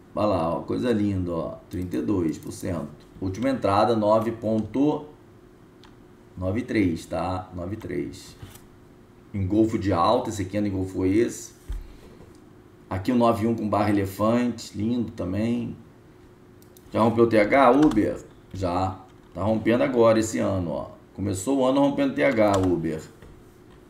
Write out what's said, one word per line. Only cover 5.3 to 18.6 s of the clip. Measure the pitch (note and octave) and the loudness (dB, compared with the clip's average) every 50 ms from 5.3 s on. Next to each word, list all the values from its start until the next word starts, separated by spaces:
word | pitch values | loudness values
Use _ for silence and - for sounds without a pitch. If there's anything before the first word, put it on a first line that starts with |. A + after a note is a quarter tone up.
| - - - - - - - - - - - - - - - - - - - - - | -20 -20 -20 -20 -20 -20 -20 -20 -20 -20 -20 -20 -20 -20 -20 -20 -20 -20 -20 -18 -10
nove | F#2+ F#2 F#2 G2 B2 C3 | -6 -4 -2 -2 -2 -2
três, | - A#2 A2 G2 F2 D#2+ E2 - | -2 0 2 2 2 0 -2 -6
tá? | - F2 E2 E2+ F#2 F#2 F2+ - - F2+ | -6 -6 -4 -4 -4 -4 -6 -8 -10 -10
Nove | F2 F2 F#2+ G#2 | -10 -10 -8 -10
três. | - - E2 E2 D#2 D2 - F#2 - - - - - - - - - - - - - - - - - - - - - - - | -10 -8 -8 -6 -6 -6 -6 -10 -14 -18 -20 -20 -20 -20 -20 -20 -20 -20 -20 -20 -20 -20 -20 -20 -20 -20 -20 -20 -20 -16 -10
Engolfo | - G2 F#2+ F2+ G#2 A2 A2 A2 A2+ | -6 -4 -2 2 4 4 4 2 2
de | G2+ F#2+ G2 F#2 | -2 0 0 2
alta, | E2+ F2+ G#2 A#2 B2+ - A#2 | 2 4 4 2 2 0 -2
esse | G2+ G2 | -6 -6
aqui | F#2+ F#2+ G2 G#2 | -6 -4 -4 -4
não | G#2 | -2
engolfou | G2+ F#2+ F#2+ F2+ - - F2+ F#2 | -2 -2 -4 -6 -6 -4 -2 0
esse. | F#2 G2 A2+ A#2+ A#2+ - - - - - - - - - - - - - - - - - - - - - - - - - - - - - - - - | 2 2 2 2 0 -2 -8 -14 -18 -20 -16 -12 -10 -10 -10 -12 -14 -20 -20 -20 -20 -20 -20 -20 -20 -20 -20 -20 -20 -20 -20 -20 -20 -20 -20 -12 -8
Aqui | F#2+ F#2+ - C3 | -8 -4 -2 0
o | B2 | 2
nove | A#2+ A#2 A#2 G#2+ G2 A2 | 4 4 4 2 2 0
um | A#2 A2+ | 0 0
com | A2 G#2+ G#2 | -2 -2 0
barra | G2+ G2+ G#2 G#2 | 0 0 2 2
elefante, | G2+ G2 F#2+ F#2+ - G2+ G#2 A2 A#2+ B2 B2 A#2+ A2+ - - - - | 2 0 0 -2 -2 -2 0 2 2 2 0 -2 -4 -6 -10 -12 -8
lindo | G2+ G#2 A#2 B2 B2 G#2+ - | -4 -4 -2 -2 -2 -4 -6
também. | - - F#2+ F#2 F#2 G#2 A2+ A#2+ A#2+ A#2+ A#2 A#2 - - - - - - - - - - - - - - - - - - - - - - - - | -6 -8 -6 -4 -4 -2 -2 -2 -2 -2 -4 -6 -10 -12 -16 -20 -20 -20 -20 -20 -20 -20 -20 -20 -20 -20 -20 -20 -20 -20 -20 -20 -20 -20 -12 -6
Já | - G#2+ | 0 2
rompeu | A2 A#2 A2 A#2 A#2 | 2 4 4 4 4
o | |
T | A#2 A2+ | 6 6
H, | G#2+ G#2 A2 B2 C#3 C3+ A#2+ | 4 4 6 6 6 6 6
Uber? | C3 C#3+ D#3 D3+ - G#2+ F#2 C2+ - - - - - - - - - | 6 6 6 4 4 2 0 0 -2 -6 -10 -18 -20 -20 -20 -16 -10
Já. | F#2+ | -6